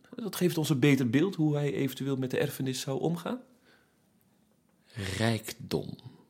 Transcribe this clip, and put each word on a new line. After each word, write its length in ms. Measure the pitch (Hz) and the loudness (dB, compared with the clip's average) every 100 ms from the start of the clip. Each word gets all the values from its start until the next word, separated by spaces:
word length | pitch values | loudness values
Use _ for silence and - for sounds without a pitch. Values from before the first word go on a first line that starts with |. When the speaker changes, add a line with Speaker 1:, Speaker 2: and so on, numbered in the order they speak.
| _ - | _ -10
Speaker 1:
Dat 200 | 220 - | -8 0
geeft 220 | 180 160 | 0 2
ons 120 | 143 | 0
een 100 | 143 | 4
beter 300 | 147 135 123 | 6 6 4
beeld 260 | 131 190 185 | 4 2 2
hoe 200 | 156 147 | 0 2
hij 180 | 143 | 0
eventueel 420 | - 139 - 135 131 | 0 -2 -2 -4 -2
met 160 | 127 | 0
de 60 | - | 0
erfenis 420 | 139 - 131 131 | 0 -2 -4 -4
zou 200 | - 135 | -4 -2
omgaan. 420 | 165 170 196 254 - _ _ _ _ _ _ _ _ _ _ _ _ _ _ - 95 92 | -2 -2 -4 -8 -10 _ _ _ _ _ _ _ _ _ _ _ _ _ _ -8 -6 0
Speaker 2:
Rijkdom. 800 | 113 113 - - - 78 - - - - _ | 0 0 -4 -12 -4 -4 -4 -10 -16 -20 _